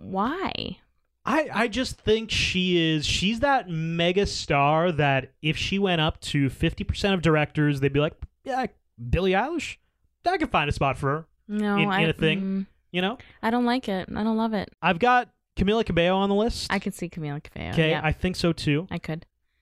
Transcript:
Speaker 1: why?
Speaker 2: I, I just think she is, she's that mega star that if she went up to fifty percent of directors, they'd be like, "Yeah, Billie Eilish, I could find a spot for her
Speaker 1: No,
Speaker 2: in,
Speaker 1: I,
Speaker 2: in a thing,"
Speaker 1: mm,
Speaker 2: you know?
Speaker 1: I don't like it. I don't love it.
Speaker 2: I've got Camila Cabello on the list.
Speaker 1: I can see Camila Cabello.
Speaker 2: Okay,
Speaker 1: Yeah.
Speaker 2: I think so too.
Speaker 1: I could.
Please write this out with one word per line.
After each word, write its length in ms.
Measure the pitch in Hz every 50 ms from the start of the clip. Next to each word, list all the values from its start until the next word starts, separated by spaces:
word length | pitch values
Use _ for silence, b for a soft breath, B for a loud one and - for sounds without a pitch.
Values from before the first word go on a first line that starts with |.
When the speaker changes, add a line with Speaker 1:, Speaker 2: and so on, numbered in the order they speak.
Speaker 1:
why? 760 | - 190 185 190 202 240 311 381 370 - - - - - 185 - _ _ _ _ _ _ _ _ -
Speaker 2:
I, 220 | - 240 311 302 208 131
I 160 | 190 226 247
just 320 | 196 247 254 - - -
think 300 | - 208 214 220 226 -
she 480 | - - - - - 180 185 185 180 170 165 160 160
is, 100 | 151 143
she's 360 | - - - 175 190 233 226
that 280 | 262 285 277 254 202 185
mega 560 | 170 160 160 165 165 170 170 175 180 196 202
star 640 | - - - - - 156 139 139 143 156 160 170 185 165
that 400 | 143 151 143 135 135 - - _ _ -
if 160 | 156 160 -
she 200 | - - 190 196
went 220 | 196 190 180 165
up 180 | 156 160 - - -
to 260 | - - 147 139 131
fifty 340 | - - - 165 - - 202
percent 300 | - - - - 202 196
of 60 | 185 147
directors, 560 | 165 156 151 147 143 - 151 151 147 143 135
they'd 120 | 139 139 135
be 80 | 143
like, 140 | 147 170 - - - - _ _ -
"Yeah, 240 | 269 254 262 254 - - _ _ _ _ - 120 123
Billie 220 | 113 160 185 190 185
Eilish, 440 | 190 233 294 349 320 - - - - _ _ _ _ _ _ _ _ -
I 120 | 339 370 349
could 120 | 320 -
find 180 | - 175 147 147
a 20 | 139
spot 240 | - 151 135 127 -
for 120 | 147 135
her 160 | 143 156 165 - _ _ _
Speaker 1:
No, 300 | - 208 208 214 208 202
Speaker 2:
in, 120 | 202 208 202
Speaker 1:
I, 100 | 190 185
Speaker 2:
in 80 | 165 160
a 20 | 156
thing," 260 | - 160 156 160 196
Speaker 1:
mm, 260 | 190 190 190 196 190 - _ _ _ _
Speaker 2:
you 120 | - 180 185
know? 160 | 196 247 B B B B B -
Speaker 1:
I 80 | 220
don't 160 | 233 247 247
like 200 | 240 240 262 254 -
it. 200 | 196 185 - - -
I 60 | - 214
don't 120 | 226 220 220
love 140 | 226 226 220
it. 160 | 196 - - - _
Speaker 2:
I've 180 | - 170 185 165
got 300 | 233 240 247 247 240 - _ _ _ _ _
Camila 280 | - 180 190 214 233 214
Cabello 300 | - 180 170 170 180 190
on 120 | 190 196 202
the 40 | 202
list. 380 | 202 214 240 - - - - 196
Speaker 1:
I 60 | 202
can 100 | - 202 -
see 160 | - 185 170
Camila 300 | - 175 156 147 143 147 -
Cabello. 280 | - - - 80 82 92
Speaker 2:
Okay, 180 | 160 160 156
Speaker 1:
Yeah. 100 | 165 151 135
Speaker 2:
I 100 | 156 147
think 220 | - - 185 175
so 180 | - - 170 160
too. 340 | - - 156 143 147 175 -
Speaker 1:
I 80 | 175 170
could. 260 | - - 160 165 - - _ _ _ _ _ _